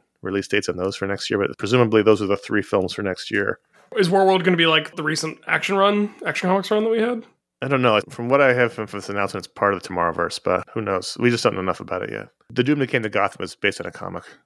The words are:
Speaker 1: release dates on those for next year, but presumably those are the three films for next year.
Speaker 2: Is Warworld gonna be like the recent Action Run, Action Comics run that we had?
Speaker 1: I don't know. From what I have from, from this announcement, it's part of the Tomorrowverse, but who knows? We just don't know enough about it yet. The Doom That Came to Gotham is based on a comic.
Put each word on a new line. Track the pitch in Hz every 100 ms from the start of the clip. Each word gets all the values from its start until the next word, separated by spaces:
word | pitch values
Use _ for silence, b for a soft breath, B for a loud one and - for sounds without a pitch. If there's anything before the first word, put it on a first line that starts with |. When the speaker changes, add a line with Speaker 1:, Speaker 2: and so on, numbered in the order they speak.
| _ _
Speaker 1:
release | - 98 95
dates | 104 -
on | 87
those | 92 98
for | 98
next | 98 -
year, | 104
but | 98 -
presumably | 101 127 113 110
those | 104 104
are | 101
the | 101
three | - 107
films | 98 107 92
for | -
next | 101 92 -
year. | 104 98 - _ b b 214
Speaker 2:
Is | 185
Warworld | 196 190 190
gonna | 175 175
be | 165
like | 156 147 -
the |
recent | 151 156 160 - -
Action | 160 170 196
Run, | 196 208 208 - -
Action | - 185
Comics | 196 190
run | 214 220
that |
we | 226
had? | 226 240 - _ _ _
Speaker 1:
I | 131
don't | 135
know. | 123 107 -
From | - 120
what | 139
I | 135
have | 123 120
from, | 117 104
from | 101
this | 95
announcement, | 101 98 101 90
it's |
part | - 101
of | 98
the | -
Tomorrowverse, | 90 85 82 85 -
but | - 92 -
who | -
knows? | 104 95 - -
We | 120
just | 117
don't | 120
know | 98
enough | 92 87
about | - 92
it | 55
yet. | 53 - _ _
The | 120
Doom | 123 147
That | 131
Came | 127
to | 107
Gotham | 104 98 -
is | 92 -
based | 101 -
on | 92
a |
comic. | - 95 90 - -